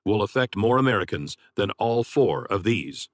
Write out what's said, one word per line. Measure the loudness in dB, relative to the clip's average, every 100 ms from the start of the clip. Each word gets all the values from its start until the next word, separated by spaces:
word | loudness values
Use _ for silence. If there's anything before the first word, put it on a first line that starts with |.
| -2
will | 0
affect | 0 0 -2 0
more | 2 4
Americans | 4 2 -2 -6 -8 -12 _ -4
than | -4
all | -2 0 0
four | 0 2 2 0 -2
of | -2
these | 0 -2 -4 -12 -14